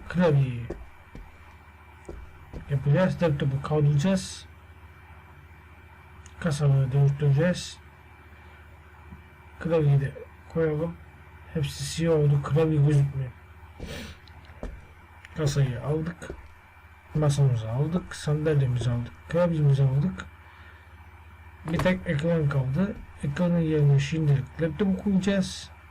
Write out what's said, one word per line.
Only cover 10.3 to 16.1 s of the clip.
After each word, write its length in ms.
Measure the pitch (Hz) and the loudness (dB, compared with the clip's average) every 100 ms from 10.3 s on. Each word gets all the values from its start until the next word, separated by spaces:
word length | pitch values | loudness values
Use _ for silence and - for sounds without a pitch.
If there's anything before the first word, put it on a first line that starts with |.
| - - | -20 -8
koyalım. 440 | 165 160 151 170 170 - - - - - | -2 0 0 -4 -8 -18 -20 -20 -20 -8
Hepsi 300 | 165 143 - | -4 -4 -4
siyah 300 | 139 - 165 | -8 -2 2
oldu. 280 | 160 147 143 | 4 4 2
Klavye 420 | - 143 160 156 147 | 2 2 2 4 4
gözükmüyor. 460 | 143 139 135 127 - - - - - - - - - - - - - - - - - - - - - | 4 2 -2 -6 -10 -20 -20 -20 -16 -14 -12 -14 -18 -20 -20 -20 -16 -14 -14 -20 -20 -20 -20 -16 -6
Kasayı 460 | 147 143 127 117 | -2 0 -2 -2
aldık. 460 | 123 156 165 | -4 -4 -4